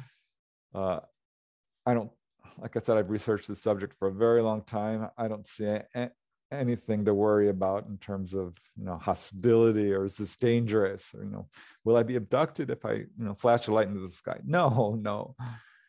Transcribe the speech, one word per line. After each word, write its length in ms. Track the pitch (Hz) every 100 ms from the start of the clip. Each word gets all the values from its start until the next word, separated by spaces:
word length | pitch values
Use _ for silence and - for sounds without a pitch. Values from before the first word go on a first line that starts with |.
| 127 _ _ _ _ _ _
uh, 280 | 95 95 82 - _ _ _ _ _ _ _
I 100 | 123
don't, 180 | 120 107 - _ _ - -
like 180 | 117 117
I 40 |
said, 160 | - 110
I've 140 | 95
researched 380 | 104 - 104 -
this 120 | 101
subject 340 | 110 101 98 -
for 80 | 95
a 60 |
very 280 | 95 117 117
long 220 | 113 110
time. 460 | - 110 107 110 107 -
I 80 | 113
don't 200 | 107 -
see 180 | -
a-, 200 | 104 107 - 123
a-, 140 | 120 - _ _ _
anything 520 | 139 123 117 - 104 104
to 80 |
worry 340 | 101 107 104 101
about 380 | 95 95 101 107
in 100 | 98
terms 360 | - 98 90
of, 220 | 98 90 87 _ -
you 80 |
know, 120 | 95 85
hostility 960 | 101 90 - 98 117 113 113 107 104
or 120 | 98
is 120 | 98 -
this 200 | 101 -
dangerous? 760 | 120 117 113 107 95 98 -
Or, 120 | 104
you 60 | 101
know, 180 | 101 98 - - -
will 120 | 110 117
I 80 |
be 100 | 113
abducted 560 | 123 101 127 156 - 135
if 140 | -
I, 80 | 110
you 160 | 107 - -
know, 160 | 107
flash 320 | 101 120 117 -
a 60 |
light 160 | 110 101
into 120 | 101
the 80 | 92
sky? 300 | - - -
No, 520 | 135 170 151 120 104 110
no. 340 | 104 104 - - 123 113 - _